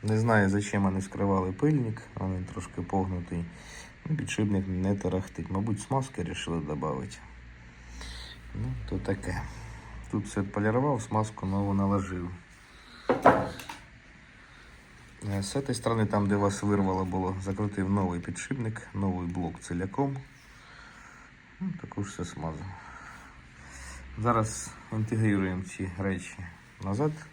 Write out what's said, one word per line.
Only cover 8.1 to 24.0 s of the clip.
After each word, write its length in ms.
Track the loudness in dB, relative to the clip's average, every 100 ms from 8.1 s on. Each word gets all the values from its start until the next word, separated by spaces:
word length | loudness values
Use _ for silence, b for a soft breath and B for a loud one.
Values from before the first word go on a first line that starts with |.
| B B B -12
Ну, 180 | -6 -4 -4 -4
то 100 | -4
таке. 440 | -2 -2 -2 -4 B B B B B B -4
Тут 160 | -4 -2
все 160 | -2
полірував, 600 | -2 0 2 4 4 0
смазку 440 | 0 0 0 -2 -2
нову 280 | 0 2
наложив. 560 | 4 4 4 2 -4 -6 -8 -16 -20 -20 -20 -20 -20 0 6 8 6 2 -6 -12 -14 -16 -20 -20 -20 -20 B B B B B B B -20 -10 -4
Е, 140 | -2
з 80 | 0
цієї 240 | -2 -2
сторони, 320 | 0 2 4 4
там, 200 | 4 4
де 100 | 4
вас 260 | 4 2
вирвало 420 | 2 4 4 2
було, 320 | 2 2 0 0
закрутив 480 | -4 0 0 0 2
новий 300 | 4 4 0
підшипник, 680 | -4 -6 -4 -2 -2 -4 -8
новий 340 | -2 0 0 -2
блок 320 | -2 -4 -4
ціляком. 560 | -6 -4 -2 0 0 -2 -8 B B B B B B B B B B -20 -20 -6
Ну, 120 | -4 -4
також 260 | -6 -6 -6
все 180 | -6
смазав. 420 | -8 -4 -6 -6 -8 -12 B B B B B -20 -20 -20 B B B B